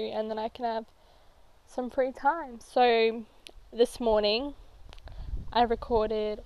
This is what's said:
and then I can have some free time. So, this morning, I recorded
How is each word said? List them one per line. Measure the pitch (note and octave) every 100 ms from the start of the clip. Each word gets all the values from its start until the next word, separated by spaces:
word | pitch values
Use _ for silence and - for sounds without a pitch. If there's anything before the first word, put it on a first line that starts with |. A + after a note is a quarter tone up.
| A3
and | G#3+ A3
then | G#3+
I | A3
can | -
have | A#3 A3+ A#3 _ _ - - _ - - _
some | - B3
free | - C4
time. | B3+ C#4 E4 C4+ A#3
So, | - B3+ B3 A3+ A3+ A3+ G#3+ - - - -
this | A3 B3+ -
morning, | A#3 G#3+ G#3 A3+ C#4+ - - - - - - - - - -
I | A3+
recorded | A#3 A3+ - A3+ G#3+ G#3+ G#3+ G#3+